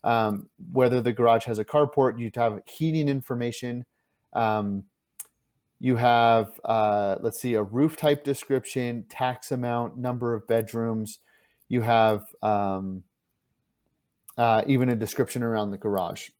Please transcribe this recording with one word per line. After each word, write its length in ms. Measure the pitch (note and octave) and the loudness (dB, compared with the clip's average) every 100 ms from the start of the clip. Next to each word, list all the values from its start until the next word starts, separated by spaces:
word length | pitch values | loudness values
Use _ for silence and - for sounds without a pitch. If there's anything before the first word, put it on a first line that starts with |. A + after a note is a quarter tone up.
um, 440 | G#2+ A#2 A2 G#2 - _ - | 2 2 2 -2 -8 _ -4
whether 300 | C3 B2+ B2 | 2 4 4
the 120 | A#2+ | 0
garage 320 | A2+ A#2+ A2+ B2 | 2 4 4 2
has 120 | A2 | -6
a 60 | |
carport, 540 | G#2+ D3+ D3 - C3 A#2 | 0 2 2 4 2 0
you 120 | A#2 - | -8 -2
have 240 | A#2 G#2 - | -2 -2 -12
heating 420 | - D#3+ D#3+ D3 | -4 -2 0 0
information. 760 | C#3 - A#2+ A#2+ A#2 B2 A#2+ B2 _ _ _ _ | -2 -4 -4 -4 -6 -8 -8 -10 _ _ _ _
Um, 500 | - A2+ G#2+ G2+ G2 G2 _ _ _ - _ _ _ _ _ | -2 0 0 -2 -6 -10 _ _ _ -20 _ _ _ _ _
you 160 | B2+ A#2+ | 0 2
have, 640 | A#2+ A#2+ A#2 A#2 G#2+ - | 4 6 6 4 2 -8
uh, 520 | - A2+ G#2+ G#2 G2+ G2 | -2 0 2 2 0 -2
let's 200 | A2+ - | -4 -4
see, 140 | B2+ | -2
a 80 | A2+ | -2
roof 340 | G2+ A2+ D3+ - | -2 0 0 0
type 260 | D3+ D3 | 0 0
description, 840 | C#3+ C3+ - C3+ - - B2 A#2+ - | -2 -6 -2 -4 -2 -6 -4 -6 -10
tax 420 | - B2+ B2 - | -6 -4 -4 -6
amount, 480 | C3 B2 A#2 A#2 - | -6 -2 -2 -4 -6
number 360 | B2 B2 A#2+ | -6 -4 -4
of 120 | A2+ - | -4 0
bedrooms. 720 | A#2 A2 A#2 A#2 A2 G#2+ - _ _ _ _ _ | 0 0 -4 -2 -4 -6 -10 _ _ _ _ _
You 120 | B2 | -2
have, 420 | A2+ A#2 A2 G#2+ - - | 4 4 4 2 -4 -6
um, 600 | G#2+ G#2 G2+ F#2+ F#2+ F#2+ F2+ _ _ _ _ _ _ _ _ _ _ _ - - | -2 0 0 -4 -6 -10 -14 _ _ _ _ _ _ _ _ _ _ _ -18 0
uh, 260 | A#2 A2 B2 | 2 2 2
even 240 | C3 B2+ | 2 2
a 60 | A#2 | 0
description 460 | G#2+ - B2 B2+ | -4 -2 -2 -2
around 280 | A#2 A2+ G#2 | -2 -2 -4
the 80 | G2 | -4
garage 500 | A2 G2 F2+ F#2+ - | -4 -2 -4 -8 -16